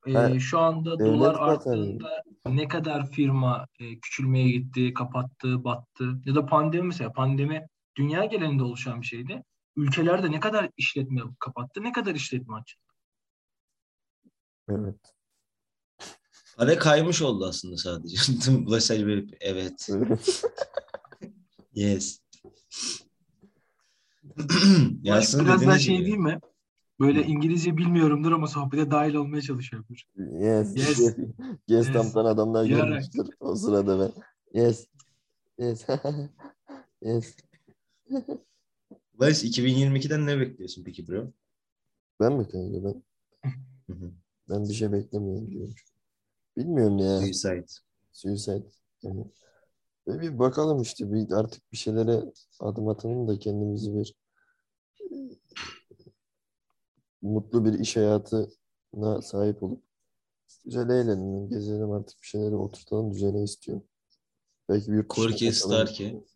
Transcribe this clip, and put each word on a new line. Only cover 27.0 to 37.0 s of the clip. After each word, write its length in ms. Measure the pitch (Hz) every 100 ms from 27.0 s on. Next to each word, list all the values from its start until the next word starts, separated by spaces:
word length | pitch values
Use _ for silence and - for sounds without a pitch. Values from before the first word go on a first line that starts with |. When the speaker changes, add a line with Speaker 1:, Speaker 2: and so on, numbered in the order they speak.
Speaker 1:
Böyle 180 | 135 147
Speaker 3:
Hı. 40 |
Speaker 1:
İngilizce 540 | 147 147 156 170 175 156
bilmiyorumdur 560 | 175 175 156 147 160
ama 140 | 165 147
sohbete 440 | 147 139 139 147
dahil 240 | 147 151
olmaya 280 | 147 143 147
çalışıyordur. 600 | 143 127 127 113 110 123 - 98
Speaker 2:
Yes. 600 | 92 76 104 110 107 104
Speaker 1:
Yes. 220 | 139 143
Speaker 2:
Yes, 180 | 117 113 123 - 262 226 -
Speaker 1:
Yes. 240 | 113 117
Speaker 2:
tam 340 | 127 110 110 113
adamlar 380 | 110 110 113
Speaker 1:
Yarak. 240 | 113 131 113
Speaker 2:
gelmiştir 380 | - 135 247 - -
o 160 | - -
sırada 440 | - 104 98 95
ben. 120 | 95 - - _ _ 107
Yes. 240 | 120 113 - _ _ _ _ _ _ -
Yes. 280 | 120 113 -
<laughs> 1120 | 131 139 147 143 _ 285 _ _ 277 - _